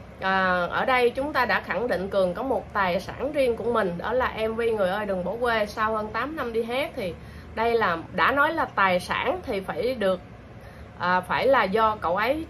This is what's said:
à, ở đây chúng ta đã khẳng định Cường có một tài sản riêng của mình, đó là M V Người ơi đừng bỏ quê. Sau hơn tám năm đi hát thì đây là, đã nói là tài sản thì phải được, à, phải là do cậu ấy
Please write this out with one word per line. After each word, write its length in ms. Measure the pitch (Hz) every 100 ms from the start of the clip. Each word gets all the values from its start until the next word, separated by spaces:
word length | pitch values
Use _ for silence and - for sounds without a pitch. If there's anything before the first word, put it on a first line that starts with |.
| - -
à, 460 | 190 190 185 180 175
ở 140 | 170 220
đây 240 | 254 240
chúng 240 | 240 285
ta 120 | 285 233
đã 160 | 196
khẳng 260 | 214 175 240
định 220 | 180 190
Cường 240 | 202 185
có 100 | -
một 300 | 262 240 -
tài 260 | 214 185 175
sản 320 | - - 254
riêng 240 | 294 262 220
của 180 | 214
mình, 200 | 226 196 175
đó 160 | 202
là 200 | 254 233 - 220
M 80 | 226
V 60 | 233 214
Người 120 | 180
ơi 160 | 202 202
đừng 180 | 185
bỏ 120 | 180 233
quê. 240 | 247 226 208
Sau 300 | 226 214 220
hơn 120 | 214
tám 280 | 220 262 311
năm 180 | 240
đi 100 | 226
hát 280 | 233 254 330 277
thì 180 | 185 - - - - -
đây 180 | 233
là, 240 | 233 202 165 156
đã 180 | 180 170
nói 220 | 277 302
là 120 | 330 262
tài 340 | - 196 180
sản 400 | - 165 226 359 277
thì 140 | 202
phải 360 | 190 - 220 254
được, 200 | 196 180 - - - - - - - -
à, 220 | 175 185
phải 260 | 175 147 220
là 160 | 262
do 340 | 196 220 220 214
cậu 160 | 165 185
ấy 280 | 226 302 320